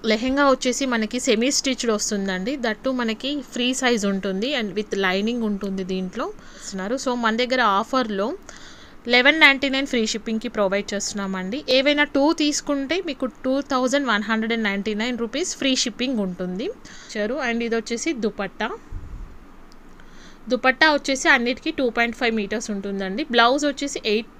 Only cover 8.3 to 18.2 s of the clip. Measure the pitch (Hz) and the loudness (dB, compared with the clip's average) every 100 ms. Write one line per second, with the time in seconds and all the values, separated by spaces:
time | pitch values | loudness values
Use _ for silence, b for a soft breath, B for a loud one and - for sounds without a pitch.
8.3 | 370 - B B B B B 233 247 254 | -4 -12 B B B B B 2 6 6
9.3 | 311 302 269 277 269 277 247 220 220 220 | 8 6 6 2 0 0 0 0 -2 -2
10.3 | 220 240 214 196 202 208 202 - 208 196 | -4 -2 0 2 2 -2 -4 -4 -4 -4
11.3 | 190 185 254 294 262 269 294 294 277 285 | -4 -4 -6 2 4 4 4 2 4 4
12.3 | 330 294 285 - 285 269 339 359 269 262 | 4 0 0 -2 -2 0 -2 -2 -4 -6
13.3 | - 262 269 277 262 254 277 269 208 214 | -4 -2 -2 0 0 2 2 2 0 2
14.3 | 220 220 226 214 196 202 208 233 247 233 | -2 0 0 0 -2 -2 -2 -2 -2 -4
15.3 | 269 370 - 269 254 247 208 247 247 196 | -4 -4 -2 0 2 0 -2 -4 -2 -2
16.3 | 175 180 180 302 494 - - - 220 214 | -4 -6 -4 -6 -8 -16 -20 -12 -4 -4
17.3 | 277 254 233 233 226 220 233 320 269 | -2 -2 -2 0 -2 -2 -4 -2 -2